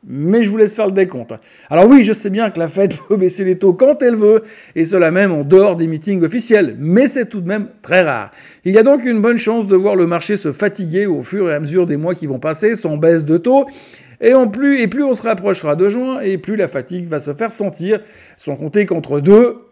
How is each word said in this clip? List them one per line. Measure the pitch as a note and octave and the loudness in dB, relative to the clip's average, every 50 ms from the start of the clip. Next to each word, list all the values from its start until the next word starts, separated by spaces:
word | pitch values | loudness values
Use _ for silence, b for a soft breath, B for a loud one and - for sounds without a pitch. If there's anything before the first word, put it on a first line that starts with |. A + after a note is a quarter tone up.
| _ - | _ -12
Mais | B2+ C3+ D3 E3+ G3+ A#3 A#3 | -10 -6 -2 0 2 2 2
je | G3+ | 0
vous | G3+ A3 | 2 2
laisse | G#3+ G3+ G#3+ | 0 0 2
faire | - G#3+ | -4 -4
le | G3+ | -2
décompte. | F#3+ G3 F#3+ F3+ - B2+ A#2 - A#2 A2 b b b b b b | 0 0 -2 -2 -4 -12 -12 -12 -14 -16 b b b b b b
Alors | C#3+ E3 F#3 A3+ | 2 4 6 8
oui, | C#4 C#4 A3+ | 8 8 6
je | G3 A3 | 4 0
sais | G#3+ - G#3 | -2 -4 -4
bien | F#3+ G#3+ A3+ G#3 | -4 -2 -4 -4
que | - E3+ | -2 -4
la | E3 D#3+ | -6 -4
Fed | D#3+ F#3+ G3 F#3+ F3+ D3+ | 0 0 0 0 -2 -6
<laughs> | - - | -4 -4
peut | G3+ G#3 | -2 0
baisser | F#3 F3+ F3+ - G3 | 0 -2 -2 -2 -2
les | F#3 F#3 F3+ | -2 -2 2
taux | G3+ G3 F3 | 2 2 4
quand | F#3 C4 C4+ D4 D4 C#4 | 4 4 2 2 2 2
elle | B3 A#3+ | 0 0
veut, | G#3+ G#3 G#3 A3 A3 A3 B B B B B B | 2 4 4 4 4 2 B B B B B B
et | D#3+ D#3+ | -4 -4
cela | D#3+ G3 F#3 E3+ D#3+ | 0 0 2 2 2
même | D#3+ F#3 G3+ G3 | 2 2 2 2
en | E3+ D3+ C#3+ | 0 -2 0
dehors | C#3+ F3 F#3+ G3 G#3 F3+ | 4 6 6 6 6 2
des | E3+ E3 D#3+ | 0 -4 -4
meetings | D#3+ D#3 D#3+ G3+ G3+ F#3 E3 | -4 -6 -4 -4 -2 -2 -2
officiels, | D#3 F3 B3 A3+ - A3+ G#3 F#3+ C3+ G#2+ A#2+ | -2 -2 -6 0 2 2 2 2 0 -2 -6
mais | C#3+ D#3 F3+ A3 C#4 C4 | -2 0 2 4 2 2
c'est | - C#4 A#3 | 0 -4 -6
tout | - - G#3 | -6 -6 -10
de | F3+ E3+ | -6 -6
même | G3+ G#3+ G3+ - - _ | -6 -6 -6 -8 -14 _
très | _ - D#3 F#3 | _ 0 2 2
rare. | F3+ D#3 C3+ A2+ G2+ G2 B B B B B B B | 2 2 -2 -4 -8 -12 B B B B B B B
Il | F3+ F#3+ | 2 4
y | G#3+ | 4
a | A3 | 6
donc | C#4 C#4 C#4+ A#3 | 6 4 2 2
une | B3+ A#3 A3 | -2 0 0
bonne | G3+ A#3 A#3+ A#3 | 2 0 0 0
chance | A3+ G#3+ A3 A#3 A3 | -2 -2 -2 -2 0
de | G3 G3 | 2 2
voir | F#3 F#3+ G#3 G3+ | 2 2 2 0
le | F#3 F3 | 2 0
marché | E3+ F3 E3+ - - G#3 G3 | 0 -2 -4 -4 -4 -6 -4
se | - D#3 | -4 -8
fatiguer | C#3 - G#3 G3+ G3+ - F#3+ D#3+ D#3 F#3+ G#3 G3+ | -6 -4 -4 -4 -4 -6 -8 -4 -2 -2 -2 -2
au | E3+ C#3+ B2 | -2 -4 -6
fur | - - G3+ F#3+ E3+ | -8 -4 -4 -2 -2
et | D3+ | -2
à | D3 | -4
mesure | D#3 C#3+ D#3+ F#3 F3 E3+ | -6 -2 -2 -2 0 0
des | D3 C#3+ | -2 -4
mois | D#3 E3+ F3 | -4 -6 -6
qui | E3+ D#3+ D3 | -6 -6 -8
vont | C3 A#2+ | -8 -6
passer, | C3 D#3 D#3 D#3 G#3+ G#3+ A#3 | -6 -6 -6 -2 -2 -2 -2
sans | - - - - D3+ | -2 -6 -6 -4 0
baisse | D#3 E3 E3+ E3 D#3 | 2 2 2 2 0
de | D3 D#3+ F3 | 0 -2 0
taux, | E3+ A#3+ B3+ C#4 - B B B B B B B B B B B | 2 2 2 2 0 B B B B B B B B B B B
et | - A3+ B3+ | 2 4 4
en | C4+ B3+ A3 | 4 4 2
plus, | G3 A#3 C#4 C#4 C#4 C4 | -2 -2 0 0 0 0
et | A#3 G3 | -2 -4
plus | F3+ C4+ C#4+ | -2 -2 -2
on | C#4 B3+ | -2 -2
se | - - | -2 -2
rapprochera | A3+ A3 F3+ F3+ G#3 F#3 - - D3+ D3 | -4 -4 -4 -2 -4 -4 -2 -2 -4 -2
de | D#3+ F#3 G3+ | 0 0 0
juin, | G3+ A#3+ B3+ C4 C4 C4 | 0 -4 -6 -6 -6 -6
et | - G3 F#3+ E3+ | -4 -4 -6 -6
plus | - - G#3+ | -6 -6 -4
la | A3 F#3 D#3+ | -4 -4 -4
fatigue | - C#3 B2 - F3 F3+ F3 E3+ | -4 -8 -10 -8 -10 -10 -8 -8
va | D#3 D3 | -8 -8
se | - C#3+ C#3+ | -8 -8 -8
faire | D3 A3+ A3+ | -8 -8 -8
sentir, | A3+ - G#3 F#3+ - - E3 F#3+ G#3+ G3 G#3+ b b b b b b b | -6 -6 -8 -8 -6 -8 -4 -4 -4 -4 -4 b b b b b b b
sans | - - C#3 | -10 -10 -10
compter | C3+ D3 D3+ - G#3 G#3 | -8 -10 -4 -2 -2 0
qu'entre | F3+ F#3 - - - C#3+ D3 | 0 -2 -6 -4 -4 -4 -2
deux | C#3+ E3+ G3+ A3 B3 A#3+ A3 - - _ | 4 6 6 6 6 4 0 -6 -18 _